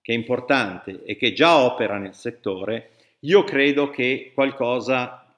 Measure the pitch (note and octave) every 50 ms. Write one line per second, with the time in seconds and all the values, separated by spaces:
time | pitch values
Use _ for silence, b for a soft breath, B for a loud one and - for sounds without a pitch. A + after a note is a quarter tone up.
0 | _ - A#2 A#2 A2+ - B2 A#2+ - - C#3+ C3+ A#2 G2+ F2+ F2+ - - F#2+ -
1 | - - G#2+ - - A#2 - - D3 E3+ E3+ D#3+ B2+ B2 A2+ - A2+ G2+ G2+ G2+
2 | G2 F#2+ - - - A#2 A2+ - _ G#2 F#2+ F#2 F#2+ G2+ A2+ A2+ - b b b
3 | b b b b - C#3+ F3 G3+ F3 C3 - C#3 C#3 C#3+ C#3+ C#3 C#3+ C#3 C#3+ -
4 | B2 B2 C3 - - - _ - C3+ C3+ B2+ - B2 A#2+ B2 B2+ A2 A#2 C3 B2+
5 | B2 B2 - - _ _ _